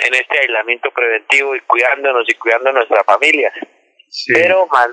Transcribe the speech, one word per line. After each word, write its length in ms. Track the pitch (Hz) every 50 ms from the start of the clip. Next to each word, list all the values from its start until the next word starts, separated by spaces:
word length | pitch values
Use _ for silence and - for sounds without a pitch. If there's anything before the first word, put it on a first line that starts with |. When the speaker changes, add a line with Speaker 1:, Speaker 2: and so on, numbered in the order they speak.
| -
Speaker 1:
en 80 | 123 127
este 260 | 127 123 - - 143
aislamiento 520 | 135 120 117 107 107 117 120 120 - 139
preventivo 640 | - 127 120 117 113 107 - - 139 139 139 139 135
y 60 | 123
cuidándonos 640 | _ - - 117 120 127 143 139 139 139 131 120 113
y 60 | 120 113
cuidando 380 | - - 117 113 120 127 135
a 20 | 135
nuestra 320 | 131 113 - - 104 -
familia. 480 | - 98 110 139 156 156 147 120 101 - - - - _ _ _ _ _ _ _ _
Speaker 2:
Sí. 220 | - - - 127 123
Speaker 1:
Pero 340 | 160 170 180 185 190 180
más 200 | 160 143 127 120 120